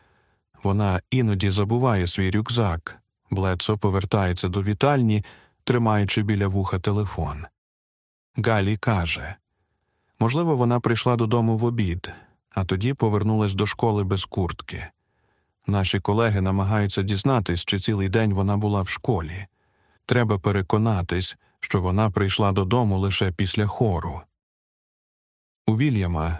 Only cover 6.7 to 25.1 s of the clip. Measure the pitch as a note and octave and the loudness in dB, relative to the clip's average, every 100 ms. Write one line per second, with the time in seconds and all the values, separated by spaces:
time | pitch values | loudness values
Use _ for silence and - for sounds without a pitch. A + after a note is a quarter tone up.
6.7 | F#2+ G#2 G#2 G2+ - D2 D2 E2 _ _ | -2 -2 -2 -2 -4 -6 -6 -12 _ _
7.7 | _ _ _ _ _ _ - A2 A2 G2 | _ _ _ _ _ _ -4 0 2 2
8.7 | G#2+ - G2+ E2+ - D2+ - _ _ _ | 0 0 0 0 -4 -8 -14 _ _ _
9.7 | _ _ _ _ - A2+ C#3 E3+ C#3 A#2+ | _ _ _ _ -2 -2 0 0 2 2
10.7 | A#2+ A#2 A#2 - A#2+ A2+ A#2+ A2+ A2 A#2+ | 2 2 0 2 0 2 2 2 2 0
11.7 | A#2 F#2+ E2+ - - - _ _ - F#2 | 0 -2 -4 -8 -16 -20 _ _ -6 -2
12.7 | F#2+ A2+ C#3 A2+ G#2 G2+ A2 G#2 G2 G#2+ | 0 -2 0 0 2 2 2 0 0 -2
13.7 | - A#2 G#2 F#2+ F#2+ - - F2+ - - | 0 0 0 0 -2 -4 -4 -4 -4 -12
14.7 | E2 D#2+ - _ _ _ _ _ _ - | -12 -14 -18 _ _ _ _ _ _ -2
15.7 | G2+ F#2 G2 - G#2 A#2 G2+ F#2+ G2 F#2+ | 0 0 0 0 0 2 0 0 0 0
16.7 | G#2+ G2+ - G2 G2 C#3 C3 G2 E2+ - | 0 0 -2 -2 0 0 0 0 -2 -2
17.7 | G2+ - G#2 G2 G#2+ A2 G2 G2 G#2 G#2 | -2 0 0 0 2 2 2 0 0 0
18.7 | G#2 F#2 - - G2+ D#2+ F2+ G2 _ _ | 0 -2 -4 -2 -2 -4 -10 -14 _ _
19.7 | _ _ _ - A#2+ A2+ G#2 G#2+ G2 F#2 | _ _ _ -2 0 2 0 0 0 2
20.7 | G#2+ A2+ G#2 E2 F2 F2+ - _ _ - | 2 2 0 -2 -4 -4 -8 _ _ -2
21.7 | G2+ F2+ F#2 A2 - G2 - G2+ F#2+ F#2 | 0 2 2 2 2 0 2 2 2 2
22.7 | A#2+ A2 F#2+ G2 F#2+ G2 E2+ F#2+ - G#2 | 2 2 2 0 0 -2 -2 -2 -2 -2
23.7 | - A2+ F2 E2+ D#2+ - _ _ _ _ | 0 0 0 -4 -10 -14 _ _ _ _
24.7 | _ _ _ _ | _ _ _ _